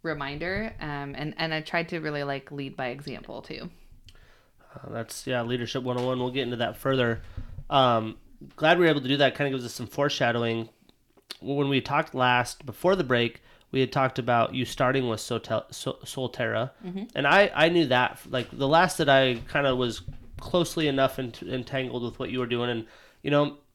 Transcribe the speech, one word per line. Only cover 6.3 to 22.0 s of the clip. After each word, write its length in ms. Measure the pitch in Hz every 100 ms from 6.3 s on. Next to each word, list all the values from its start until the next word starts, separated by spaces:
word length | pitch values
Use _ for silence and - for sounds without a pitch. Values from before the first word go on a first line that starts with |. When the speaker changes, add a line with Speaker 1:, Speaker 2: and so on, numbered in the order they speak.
Speaker 2:
get 120 | 131
into 140 | 123 120
that 200 | 120 120
further. 460 | 135 135 120 113 - - - - -
Um, 480 | 143 127 117 110 - - - -
glad 240 | - 156 175
we 60 |
were 60 | 165
able 100 | 147
to 80 | 127
do 80 | 143
that. 180 | 139
Kinda 160 | - 143
gives 140 | 131
us 80 | 120
some 140 | - 113
foreshadowing. 840 | - 143 - 123 117 117 113 113 _ _ _ _ _ _ -
When 300 | 110 139 139
we 100 | 135
talked 340 | - 147 160
last, 520 | 127 127 123 120 - 139
before 300 | - 180 190
the 60 |
break, 400 | 131 123 117 - _ - _
we 100 | 135
had 120 | 127
talked 260 | 147 131 -
about 360 | 120 120 113
you 120 | 127 117
starting 420 | - 127 135 123
with 120 | 107
Sotel-, 520 | - 113 - 110 -
Sol-, 260 | - - -
Solterra. 680 | - - 127 - 113 110 131 _ 185
Speaker 1:
Mm-hmm. 180 | 190 214
Speaker 2:
And 120 | - 139
I, 240 | 185 208
I 160 | - 160
knew 160 | 175 143
that, 340 | 123 123 - -
like, 220 | 127 120
the 160 | - 135
last 300 | 160 180 -
that 100 | 143
I 320 | 135 131 117 -
kinda 240 | 151 139
was 280 | 127 120 107 - - - -
closely 480 | - 180 165 - 151
enough 320 | 135 131 135
ent-, 240 | 127 -
entangled 600 | - 131 117 135 127 123